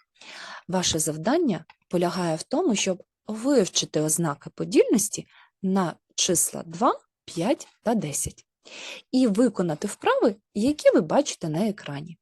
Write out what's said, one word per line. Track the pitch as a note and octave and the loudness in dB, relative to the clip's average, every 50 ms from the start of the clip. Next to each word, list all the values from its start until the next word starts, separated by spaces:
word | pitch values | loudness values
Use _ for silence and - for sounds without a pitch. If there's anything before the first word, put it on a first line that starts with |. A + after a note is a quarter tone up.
| _ _ _ _ - - - - - - - - - - | _ _ _ _ -20 -20 -18 -16 -16 -16 -16 -16 -10 -4
Ваше | E3+ F#3 F3 - - D#3+ | -2 -2 0 0 0 -2
завдання | - D#3+ D3+ D#3 D#3+ G#3 C4 F4 F4+ C4+ F#3+ D#3 D#3+ _ - _ _ _ | -2 -2 -4 -4 -2 0 0 2 2 0 0 -2 -6 _ -20 _ _ _
полягає | - F3 F3 F3 E3+ F#3 F3+ E3+ D#3 | -2 -2 0 0 -2 -2 -2 -2 -2
в | D#3+ - | -4 -6
тому, | - - C#4+ F#4 F4 A3 | -4 -4 -2 0 0 0
щоб | G3 - G3 F#3 F#3 - _ _ _ _ | 0 0 -2 -4 -6 -8 _ _ _ _
вивчити | - G#3+ A3 A3+ C4+ D4 B3+ F#3+ - - - - - - D#3 | -12 -10 -4 0 2 4 4 4 2 0 -4 -4 -2 0 0
ознаки | D3+ D#3 - - E3+ D#3+ C#3+ - - E3 | 0 0 0 0 0 -2 -2 -4 -10 -14
подільності | - - E3 E3 F#3+ D4+ A#4+ C5 F4 A3 - - - - - _ _ _ _ _ _ _ - | -10 -8 -6 0 4 4 4 4 4 2 0 0 -6 -10 -14 _ _ _ _ _ _ _ -4
на | F#3+ F#3+ G3 F#3 D#3+ - _ _ _ _ | 0 0 2 0 0 -2 _ _ _ _
числа | - - - F3+ D#3+ - - - C#3+ B2+ | -4 0 0 2 2 0 -2 -4 -8 -12
два, | E3+ E3 E3+ A3+ D4 A#4+ C#5+ _ _ _ _ - | -10 -4 0 2 2 2 0 _ _ _ _ -20
п'ять | - - E3 E3 G#3+ D#4 - - - _ _ - | -12 -8 -4 0 0 0 -2 -4 -16 _ _ -2
та | G#3 B3 | -2 0
десять | A3 D#3 D3+ C#3+ - - - - _ - _ _ _ _ - - - - - - - - _ - | 0 -2 -4 -4 -6 -6 -8 -10 _ -20 _ _ _ _ -20 -20 -18 -16 -16 -16 -18 -10 _ 2
і | B3+ C4 | 4 4
виконати | A#3 F#3+ G3 C4 A#3+ - - F#3+ F3 D3+ - - G#3 | 4 4 4 2 2 2 0 -2 -2 -2 -2 -4 -6
вправи, | - - - G4+ B4+ C#5 A4 C4 G3+ - _ _ - | -6 -2 0 0 2 4 4 2 2 0 _ _ -4
які | G#3+ G#3 C4 D4 - - C#5 | -2 0 0 0 2 4 4
ви | B4 D4 | 4 4
бачите | F#3 D#3 F#3 A#3+ D4 - - - - E3 | 4 2 2 2 2 0 -2 -6 -6 -4
на | D3+ D#3+ G#3+ A3 | -2 0 0 -2
екрані. | G3+ - - - C#3+ C#3+ D3+ E3+ E3+ _ | -2 -6 -8 -10 -10 -10 -10 -12 -16 _